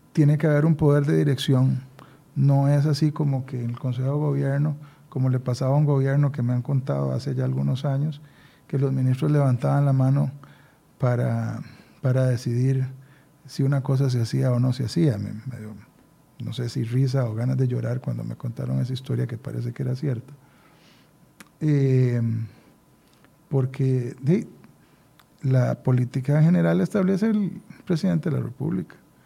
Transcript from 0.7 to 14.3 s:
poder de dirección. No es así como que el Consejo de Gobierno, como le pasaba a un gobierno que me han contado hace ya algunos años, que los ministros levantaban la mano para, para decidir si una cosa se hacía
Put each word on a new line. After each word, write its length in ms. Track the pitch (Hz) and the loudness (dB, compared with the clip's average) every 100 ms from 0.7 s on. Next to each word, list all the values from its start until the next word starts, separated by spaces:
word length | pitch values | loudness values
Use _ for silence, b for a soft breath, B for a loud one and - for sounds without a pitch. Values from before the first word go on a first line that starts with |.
| 151 | 4
poder 300 | 151 147 143 | 4 4 4
de 120 | 160 | 2
dirección. 640 | 147 131 - 131 131 127 - - B B B - | 2 0 2 2 4 0 -6 -18 B B B 0
No 320 | 139 139 139 | 2 4 4
es 180 | 147 151 | 2 2
así 260 | 143 156 | 2 0
como 340 | 147 147 135 127 | 0 -2 -2 -4
que 180 | 127 | -6
el 140 | 117 123 | -6 -4
Consejo 300 | 131 123 131 | -4 -2 -2
de 60 | 147 | 0
Gobierno, 580 | 151 139 139 139 151 147 B B B | 0 0 0 0 -2 -4 B B B
como 200 | 135 131 | -2 0
le 100 | 127 | 0
pasaba 360 | 127 123 131 143 | 0 -2 2 2
a 20 | |
un 80 | 147 | 4
gobierno 460 | 143 135 139 143 | 2 2 2 0
que 100 | 135 | 0
me 100 | 120 | -2
han 80 | 123 | -2
contado 500 | 123 139 135 139 139 | 0 -2 -2 -2 -2
hace 220 | 131 135 131 | -2 -4 -2
ya 100 | 127 | -2
algunos 380 | 131 139 131 147 | -2 -2 -2 -2
años, 360 | 135 151 147 B B B B B | -2 -2 -6 B B B B B
que 100 | 139 | -2
los 120 | 135 | 0
ministros 400 | 131 127 127 156 | 0 0 0 2
levantaban 540 | 147 139 123 139 139 143 | 2 2 2 0 2 2
la 80 | |
mano 380 | 131 131 139 143 - B B B B B - | 2 4 2 0 -4 B B B B B -4
para, 640 | 127 120 123 117 113 110 - B B B | 0 0 0 -2 -4 -8 -12 B B B
para 240 | 131 127 131 | 0 2 2
decidir 580 | 123 - 120 131 131 131 - B B B B - | 0 -2 0 2 0 -2 -8 B B B B -10
si 180 | - | -2
una 180 | 135 139 | 0 0
cosa 280 | 131 131 139 | 0 0 2
se 120 | 123 | 0
hacía 300 | 113 | 0